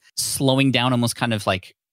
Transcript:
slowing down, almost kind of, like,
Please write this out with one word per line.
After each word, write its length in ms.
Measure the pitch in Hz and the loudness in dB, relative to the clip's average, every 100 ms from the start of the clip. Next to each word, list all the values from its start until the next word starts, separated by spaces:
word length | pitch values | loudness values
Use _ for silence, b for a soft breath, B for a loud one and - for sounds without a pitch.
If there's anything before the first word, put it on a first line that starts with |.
| b - | b -8
slowing 540 | - - 135 131 135 | -6 -2 0 2 2
down, 220 | 123 123 | 2 2
almost 240 | 123 117 - | 0 -2 -2
kind 180 | 120 | -2
of, 100 | 110 | -2
like, 300 | 107 92 - _ _ | -2 -2 -4 _ _